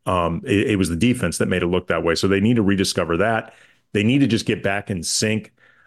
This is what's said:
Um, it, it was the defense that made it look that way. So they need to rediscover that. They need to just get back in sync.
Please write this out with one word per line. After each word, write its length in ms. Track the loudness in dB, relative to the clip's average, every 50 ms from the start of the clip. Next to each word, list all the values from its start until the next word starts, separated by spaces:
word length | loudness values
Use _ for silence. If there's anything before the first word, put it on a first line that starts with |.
| -6
Um, 360 | -2 0 0 0 0 -2 -4 -2
it, 260 | 0 0 2 2 2
it 40 | 2 0
was 120 | 0 0
the 60 | 0
defense 420 | 0 2 2 2 2 -2 -4 -2 -2
that 100 | -2 -2
made 160 | 0 0 0
it 40 | 0
look 200 | 0 -2 -2 -2
that 160 | -2 -2 0
way. 120 | 0 0
So 120 | 0 0 0
they 120 | 2 2
need 160 | 2 2 2
to 60 | 2
rediscover 560 | 2 2 2 2 0 0 0 -2 -2 0 0 0
that. 360 | 0 0 0 -2 -4 -8 -14 -20 -20 -20 _ _ _ _ -2
They 100 | 0 2
need 160 | 2 2 2
to 80 | 2 2
just 180 | 2 0 0
get 160 | -2 -4 -2
back 280 | -2 -2 -4 -4 -4 -6
in 140 | -6 -6 -6
sync. 500 | -4 -4 -2 -2 0 -2 -2 -4 -8 _ _ _ _ _ _ _